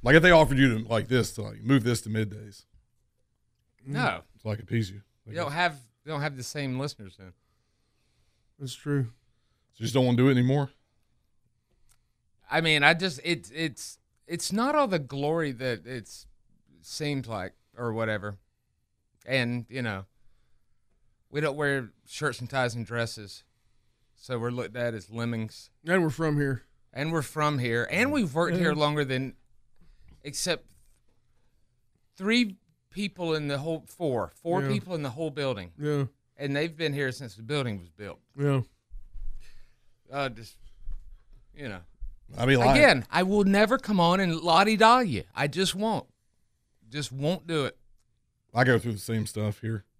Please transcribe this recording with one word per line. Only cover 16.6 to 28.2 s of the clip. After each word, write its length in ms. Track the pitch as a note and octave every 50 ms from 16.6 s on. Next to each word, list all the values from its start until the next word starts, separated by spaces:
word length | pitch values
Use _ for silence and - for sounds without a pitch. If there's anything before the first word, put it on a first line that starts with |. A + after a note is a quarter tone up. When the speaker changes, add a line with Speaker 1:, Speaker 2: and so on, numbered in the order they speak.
| _ _ _ E2 D#2+
Speaker 2:
seemed 440 | - - - D#3 D3 D3 C3+ B2
like 280 | A2+ A2+ G2+ F2+ G2 _ _ _ _ _
or 160 | A2+ A#2+ A#2 A2
whatever. 440 | A2+ A2+ A2 G#2+ G2+ F#2 G#2 G2+ G2 _ _ _ _ _ _ _ _ _ _ _ _ _ _ _ _ _
And, 380 | - C3 C3+ B2 A#2+ A#2+ B2 A2+ _
you 140 | A2+ C3 B2
know, 220 | A2+ G#2 F#2+ F#2+ _ _ _ _ - _ _ _ _ _ _ _ _ _ _ _ _ _ _ _ _ _ _ _ _
we 100 | - D3
don't 160 | D3+ D3+ C#3
wear 340 | D3 D3+ C#3+ C#3 C3+ B2 G#2 _ _ _
shirts 340 | - - - D3+ D3 A#2+ -
and 80 | B2 A#2+
ties 260 | C3+ C3+ B2+ B2 G#2+
and 100 | A#2+ A2+
dresses. 580 | G2+ A#2 A#2+ A#2 A2+ - - G#2 G2 - - _ _ _ _ _ _ _ _ _ _ _ _ _ _ _
So 240 | _ - - B2+ A#2+
we're 120 | A2+ A#2+
looked 260 | B2 B2 A#2+ - G#2+
at 180 | B2 A#2+ A#2+ A2+
as 160 | G#2+ F#2 -
lemmings. 600 | G#2+ A#2 A#2 A#2 A#2 A2+ A2 G#2+ - - - _ _ _ _
Speaker 3:
And 160 | D#3 F3 F#3+ F3
we're 80 | D#3
from 280 | C3+ - E3 D#3 D3+ D3
here. 260 | C#3+ C#3 C3+ A#2+ - _ _ _ _ _ -
Speaker 2:
And 200 | B2+ C#3+ D#3+ E3
we're 100 | D#3+ C#3
from 360 | - - D#3 D3+ D3 D3 C3+
here. 300 | B2 A#2+ A#2 A#2+ A#2+ -
And 220 | C3+ F3+ A#3+ C#4 D4
we've 200 | D4